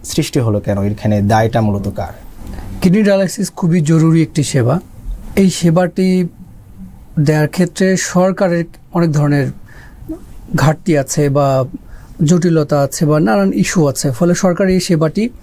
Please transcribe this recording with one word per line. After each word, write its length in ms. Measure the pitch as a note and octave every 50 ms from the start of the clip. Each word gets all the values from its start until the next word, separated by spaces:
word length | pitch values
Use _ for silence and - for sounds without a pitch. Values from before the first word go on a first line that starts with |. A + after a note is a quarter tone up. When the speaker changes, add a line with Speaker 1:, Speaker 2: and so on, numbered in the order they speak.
| -
Speaker 1:
সৃষ্টি 360 | - - - D3 - - D3+
হলো 200 | A#2 A2+ G#2 G2+
কেন? 220 | F#2+ A2 G2+ G2
এখানে 400 | G2 G#2 G#2 - - A2 G#2 G#2
দায়টা 400 | G2+ G2+ A2 A2 A2+ A2+ A#2 A#2
মূলত 280 | A2 G#2+ G2+ G2+ G2 G2+ F#2
কার? 180 | - F#2 - - - - - - - - - - - - - - -
Speaker 2:
কিডনি 220 | - F3+ F3 A3 G#3
ডায়ালিসিস 480 | G3+ G3 F#3+ G3 F3 - - F#3+ - -
খুবই 260 | - - D#3+ E3+ F3+
জরুরি 400 | D3+ D3 E3 D#3+ D#3+ D#3+ D#3+ E3
একটি 220 | D#3+ - - D#3 C3+
সেবা। 360 | - - C3+ A#2 A#2 C#3+ F#3 - - - - - - - - - - -
এই 140 | G3+ G3 F#3
সেবাটি 760 | - - - E3+ D#3+ F3+ F3+ F3 - - F#3+ F#3 F#3 F#3 F3+ E3+ - - - - - - - - - - - - - - - - - D#3
দেওয়ার 280 | D3 C#3 D3+ D3+ D3+ C#3+
ক্ষেত্রে 500 | - - F3+ - - - F#3+ F#3+ F#3+ F3+
সরকারের 680 | - - - F3+ F#3 F#3+ F#3 - G#3 F3+ F3 E3+ E3+ - - - - - -
অনেক 180 | F3 E3+ E3
ধরনের 360 | C#3+ D3 D3 C#3+ D3 C#3+ C3+ C3 C3+ - - - - - - - - - - - D#4+ E4+ - - - - - - A#3
ঘাটতি 420 | - C3+ D#3 D#3 - - - D#3 C#3+
আছে 320 | C3 - - D3+ D3 C#3
বা 360 | C3+ D3 C#3+ C3+ C3+ C3 B2+ D3+ - - - - - - - - - - D#3+
জটিলতা 560 | D3 F3+ F3 D#3+ F3+ E3 D#3+ D3 - D3+ C#3+
আছে 260 | C#3 C#3 - - E3+
বা 140 | D3 D3+ D3+
নানান 340 | E3+ G#3+ G#3+ G3+ G3 G3 -
ইস্যু 340 | G#3 F#3 - - F#3 D3+ C#3+
আছে, 240 | - - - C#3+
ফলে 240 | B2 - F3 E3+ F3
সরকার 340 | - - F#3 E3+ E3+ G3 F#3+
এই 100 | F#3 F#3
সেবাটি 500 | F3+ - F3 D3+ E3 D#3 - G3 A3 A#3+ - -